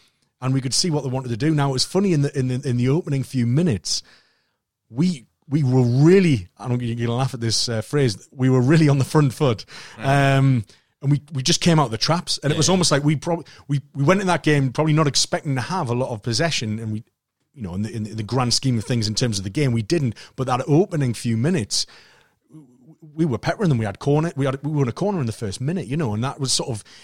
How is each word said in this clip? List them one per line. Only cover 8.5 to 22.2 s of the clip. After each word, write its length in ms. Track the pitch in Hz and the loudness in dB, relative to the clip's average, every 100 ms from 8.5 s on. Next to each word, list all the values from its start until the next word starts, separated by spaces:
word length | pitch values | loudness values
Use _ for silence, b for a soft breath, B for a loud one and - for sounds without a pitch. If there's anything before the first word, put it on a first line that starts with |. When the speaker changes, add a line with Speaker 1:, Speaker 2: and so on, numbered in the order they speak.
Speaker 1:
were 100 | 127 | 4
really 280 | 123 160 151 | 6 6 6
on 100 | 139 | 4
the 60 | |
front 280 | 123 156 139 | 2 2 2
foot. 300 | - 143 104 - B B B | 2 0 -2 -6 B B B
Speaker 2:
Right. 380 | 123 139 139 135 | 0 2 4 4
Speaker 1:
Um, 280 | 135 127 - b b b | 4 2 -2 b b b
and 100 | 139 | -2
we, 100 | 143 - | -2 -2
we 100 | 135 | -6
just 180 | 127 - | -2 0
came 200 | 175 156 | 2 2
out 60 | 127 | 2
of 40 | |
the 80 | 107 | -2
traps, 400 | - 170 - - | -2 -2 -2 -4
and 100 | 139 | -2
it 20 | |
Speaker 3:
Yeah, 40 | 160 | 0
Speaker 1:
was 100 | 143 | 2
Speaker 3:
yeah. 40 | |
Speaker 1:
almost 200 | 185 170 | 2 2
like 100 | 139 | 2
we 140 | 147 156 | 2 0
prob-, 300 | 175 170 - B B | -2 -6 -8 B B
we, 120 | 143 - | -6 -4
we 100 | 139 | -2
went 160 | 139 196 | 2 2
in 80 | 190 | 2
that 140 | 165 | 0
game 260 | 156 143 135 | 2 2 2
probably 200 | 131 156 | 0 2
not 160 | 151 151 | 2 2
expecting 460 | - - 180 156 131 | 0 -2 -4 -4 -4
to 40 | |
have 280 | 120 185 127 | -4 -4 -2
a 40 | |
lot 160 | 120 127 | -2 -4
of 120 | 113 | -6
possession, 560 | 123 113 165 - 110 107 | -4 -2 0 -2 -4 -6
and 140 | 113 | -6
we, 100 | 107 - _ _ _ _ | -8 -10 _ _ _ _
you 80 | - | -12
know, 120 | 95 | -8
in 80 | 90 | -6
the, 100 | 107 | -6
in 120 | 117 | -6
the 180 | 107 110 | -8 -8
grand 320 | 104 123 120 | -4 0 0
scheme 240 | - 135 117 | 0 0 -2
of 60 | |
things 240 | - 120 107 | 0 -2 -2
in 60 | |
terms 220 | 107 123 101 | -2 -2 -2
of 60 | |
the 60 | 98 | -4
game, 220 | 123 139 | -2 0
we 100 | 117 | 0
didn't. 320 | 104 170 131 - B B | 0 -2 -2 -4 B B
But 100 | 127 | -2
that 160 | 123 131 | -2 2
opening 440 | 147 208 151 127 | 2 2 0 -2
few 240 | 113 120 110 | -2 -2 0
minutes, 500 | 143 180 101 - - b b b | 0 -2 -2 -4 -6 b b b